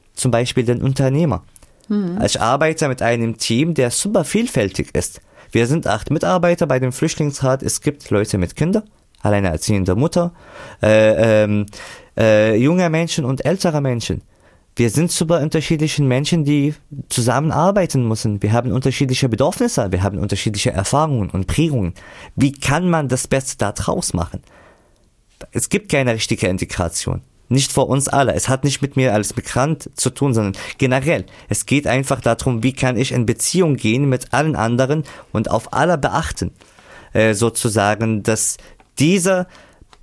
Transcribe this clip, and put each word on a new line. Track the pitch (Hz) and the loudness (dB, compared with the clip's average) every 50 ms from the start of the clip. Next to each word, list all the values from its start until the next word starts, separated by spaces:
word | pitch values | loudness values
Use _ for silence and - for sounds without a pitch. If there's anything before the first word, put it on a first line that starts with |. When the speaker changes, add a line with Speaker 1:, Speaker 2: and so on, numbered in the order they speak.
| _ _ _ | _ _ _
Speaker 1:
zum | - - 131 | -4 0 0
Beispiel | 113 117 127 123 - 131 123 | 2 2 0 0 0 0 0
den | 113 123 120 | 0 0 0
Unternehmer. | - 135 135 135 139 131 135 147 175 151 101 90 - - - - - - _ _ _ - | 0 -2 0 2 2 2 2 2 2 0 0 -2 -6 -10 -20 -20 -20 -20 _ _ _ -4
Speaker 2:
Mhm. | 208 208 196 175 175 196 - | -2 -2 -2 -2 -2 -2 -2
Speaker 1:
Ich | - - - | -2 0 0
arbeite | 104 113 127 143 160 160 160 - 160 | 0 0 2 2 0 0 0 0 -2
mit | 139 127 131 - | -2 0 0 0
einem | 117 120 120 117 113 110 | 0 0 0 0 -2 -4
Team, | - - - 117 117 151 170 165 | -4 -2 -2 0 0 0 0 0
der | 143 131 120 | 0 0 0
super | - - - 202 220 196 156 | 0 -2 -2 0 0 0 0
vielfältig | - - 202 233 247 - 131 107 98 - - - - - | 0 0 -2 -2 0 0 0 0 0 -2 -4 -6 -4 -4
ist. | - 90 - - - - _ _ - - - | -4 -4 -4 -8 -14 -20 _ _ -20 -10 -2
Wir | - 113 117 | 0 0 2
sind | 117 143 165 - - | 2 0 0 0 0
acht | 101 110 - - 143 | -2 -2 -2 -2 -2
Mitarbeiter | 165 - 175 185 185 170 175 175 170 175 147 | -2 0 0 0 2 2 2 2 2 0 0
bei | 135 131 | 0 0
dem | 131 127 127 | 0 -2 -2
Flüchtlingsrat. | - - 165 - - 156 147 139 - 131 131 131 135 - | -2 -2 -2 -2 -2 -2 -4 -2 -2 0 0 0 0 -2
Es | - - - | -4 -6 -4
gibt | - 76 - - - - | -4 -4 -6 -6 -4 -2
Leute | - 101 104 - - 101 | 0 0 0 0 0 -2
mit | 87 82 - | -2 -2 -2
Kindern, | - 147 170 196 220 214 - _ _ _ _ _ _ - | -2 0 0 0 0 -2 -6 _ _ _ _ _ _ 0
alleinerziehende | 104 104 101 98 92 80 - - - 107 98 95 87 92 | 2 2 2 2 0 0 -2 0 0 0 2 2 0 2
Mutter, | 104 135 170 - 175 170 175 - - - - - - - - - - - | 2 0 0 2 0 0 -2 -4 -10 -18 -20 -20 -20 -20 -20 -8 -2 2
äh, | 107 107 110 110 110 107 - 113 113 107 107 107 | 4 6 6 6 6 4 4 4 4 4 4 4
ähm, | 104 104 104 104 101 - - - - - - - - _ | 2 0 -2 -2 -4 -8 -16 -18 -18 -18 -20 -20 -8 _
äh, | - 113 110 107 107 107 110 110 | 0 4 4 6 6 4 4 4
junge | 107 123 143 170 180 180 170 | 4 4 4 2 2 2 2
Menschen | 156 160 170 160 - - 143 | 0 0 -2 -2 -2 -2 -2
und | 120 135 127 - | -2 -2 -2 -2
ältere | 139 175 190 - 180 151 151 | -2 -2 0 0 0 0 0
Menschen. | 139 135 123 117 110 - 85 - - _ _ _ _ _ _ _ _ _ _ | 0 0 -2 -2 -2 -4 -6 -6 -8 _ _ _ _ _ _ _ _ _ _
Wir | - 117 117 | 0 0 2
sind | - 139 170 175 | 2 2 0 0
super | - - 180 160 170 165 | 0 -2 0 2 2 2
unterschiedlichen | 135 156 - 160 143 - 165 151 156 156 - - 147 | 2 0 0 -2 0 0 0 0 0 0 0 2 2
Menschen, | 131 123 131 147 - 180 170 147 | 2 2 2 0 0 0 0 2
die | 143 147 147 139 147 147 - - _ 147 139 - - | 2 2 2 2 0 -2 -6 -12 _ -16 -14 -10 -4
zusammenarbeiten | - - 117 113 120 131 151 160 - 139 160 190 202 208 180 160 - 135 120 | -2 0 0 2 2 2 0 0 0 2 2 2 2 2 0 2 2 0 2
müssen. | 113 113 110 - 113 104 101 | 0 0 0 -2 -2 -2 -2
Wir | - 104 110 | 0 0 2
haben | 120 120 127 90 | 0 0 0 0
unterschiedliche | 127 131 143 123 - 143 131 127 - - 127 | 0 0 0 0 0 0 0 0 0 0 0
Bedürfnisse, | 113 101 131 147 - - 247 233 - - 117 98 90 | 2 2 2 0 0 0 -2 0 0 0 0 0 0
wir | 90 95 | 0 0
haben | 98 98 | 0 -2
unterschiedliche | 85 73 104 104 95 - 113 107 101 - 120 | -2 -2 -2 -4 -4 -2 -4 -2 -2 -2 -2
Erfahrungen | - 92 98 - - 139 156 160 139 117 98 85 | -2 -2 -2 0 0 2 2 2 0 0 -2 -2
und | - 95 95 - | -2 -4 -4 -2
Prägungen. | - - 156 165 147 120 95 85 - - - - - - - - - | 0 0 0 0 0 0 -2 -2 -4 -8 -14 -20 -20 -20 -20 -10 -2
Wie | - - 139 - | 0 0 0 0
kann | - - - 135 160 180 180 | -2 -2 -2 0 0 2 2
man | 170 160 147 127 | 0 0 0 -2
das | 131 127 - | -2 -4 -2
Beste | - - 135 131 - - - | -2 -2 -2 -2 -4 -6 -4
da | 110 101 107 | -4 -4 -4
draus | - - - - 185 - - - | -4 -4 -4 -4 -4 -4 -4 -4
machen? | 85 82 - - - - _ - - - - _ _ _ _ _ _ _ _ _ _ _ _ _ - - - - | -4 -4 -4 -8 -12 -14 _ -20 -20 -20 -20 _ _ _ _ _ _ _ _ _ _ _ _ _ -20 -16 -8 -6
Es | 113 - - | -4 -2 -2
gibt | - 208 - - | -2 -2 -2 0
keine | - 143 135 123 113 | 0 0 2 0 0
richtige | 113 - - 117 - - | -2 -2 -4 -2 -2 0
Integration. | 95 95 92 95 87 - - 87 85 - - - 90 87 90 - _ _ _ _ - | 0 0 -2 -4 -6 -4 -4 -4 -4 -4 -6 -4 -4 -6 -6 -8 _ _ _ _ -2
Nicht | 120 135 135 - - | 0 0 0 0 0
für | - - | 0 2
uns | - 131 139 135 - | 2 2 0 0 0
alle. | - 135 135 117 - | 2 2 2 2 2
Es | 87 - - | 0 0 -2
hat | 131 131 - | -2 0 0
nicht | 143 131 - | -2 -2 -2
mit | - 139 - | -4 -2 0
mir | 131 131 127 104 | 0 2 2 2
als | 107 104 - - | 0 0 -2 -4
Migrant | - - - - 123 131 151 160 139 - - - | -8 -8 -4 -2 0 0 0 -2 -4 -6 -10 -6
zu | - - - | -4 -4 -4
tun, | - - 139 143 123 | -2 0 0 2 2
sondern | 110 107 98 92 - - - - - | 2 0 0 -2 -6 -10 -14 -4 -2
generell. | 135 131 127 135 135 151 165 110 92 - - - - - | 0 2 2 2 2 0 0 0 -2 -6 -14 -16 -8 -6
Es | 110 - - | -4 -4 -2
geht | - 139 143 147 - | 0 0 0 2 2
einfach | 117 131 135 - 135 123 | 0 0 0 0 -2 0
darum, | - 120 113 - - 131 123 113 113 | 0 0 0 0 0 -2 -2 0 0
wie | 131 135 | -2 -2
kann | - - 127 127 | 0 0 0 0
ich | 104 131 135 - | 0 0 0 0
in | 127 120 | 0 0
Beziehung | 104 113 - - - - 175 185 160 139 | 0 0 -2 -2 0 2 2 2 2 2
gehen | 117 - 110 110 131 143 139 | 0 0 0 2 2 2 0
mit | 127 127 - - - | 0 -2 -2 -2 -2
allen | 127 151 160 151 | 0 0 0 0
anderen | 73 107 113 120 120 131 127 147 160 151 - - - - - - | 0 0 0 2 2 2 0 0 -2 -4 -6 -12 -20 -12 -6 -4
und | 110 110 - | -4 -2 0
auf | - 113 - - - | -2 -4 -4 -4 -2
alle | 113 143 175 175 147 | 0 2 2 2 0
beachten. | 135 135 90 147 165 - - - - 87 - _ - - _ - - - - - - - - | 0 -2 -2 -2 -4 -4 -6 -6 -6 -8 -8 _ -20 -20 _ -20 -20 -20 -20 -20 -12 -4 0
Äh, | 107 110 110 110 | 2 2 2 2
sozusagen, | 101 117 117 113 - - 123 101 110 98 101 107 104 113 113 113 104 98 | 2 0 0 0 -2 -2 0 0 2 2 2 2 0 0 -2 -2 0 0
dass | - 110 - - - - - - - - - _ _ _ - | 0 0 0 0 -2 -4 -6 -12 -20 -20 -20 _ _ _ 0
diese | 135 160 190 202 170 196 190 180 180 - - - - - _ _ - - - - | 2 2 4 2 2 2 0 0 -2 -4 -10 -18 -20 -20 _ _ -20 -20 -20 -20